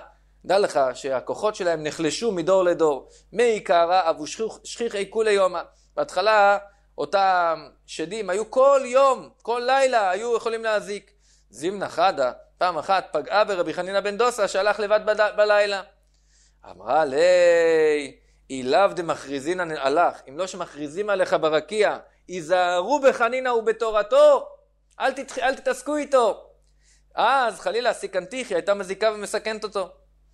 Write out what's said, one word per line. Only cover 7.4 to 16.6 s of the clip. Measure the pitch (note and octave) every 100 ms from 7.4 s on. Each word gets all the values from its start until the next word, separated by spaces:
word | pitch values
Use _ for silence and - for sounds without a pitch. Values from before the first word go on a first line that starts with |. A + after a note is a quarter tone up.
| E3+ D#3 C#3+ _ -
שדים | - D#3+ A3 F#3+
היו | F#3+ G#3+
כל | C4 C#4 C#4 B3
יום, | B3+ C#4 A#3+ C#3+ _
כל | - A#3+ A#3+
לילה | C4+ C4 A#3+ F#3+
היו | F#3+ A#3 A3+
יכולים | A3+ A3+
להזיק. | A3+ G#3 F#3 G#3 - _ _ _ _
זימנה | A2 E3 G3+ C#3
חדה, | - F#3 D3 B2+ - - -
פעם | F3+ D#3+
אחת | C#3 F#3+ F3+
פגעה | D#3 C#3 G3
ברבי | G#3+ F#3 D#3+
חנינא | D#3 F3+ G3
בן | G3 G3+
דוסא | B3 A#3+ F#3
שהלך | G3 G#3 G3+
לבד | G3+ G#3+ G#3+
בד-, | G#3+ G#3 G#3
בלילה. | G#3 G#3 G#3 G3 - _ _ _ _ _ _ _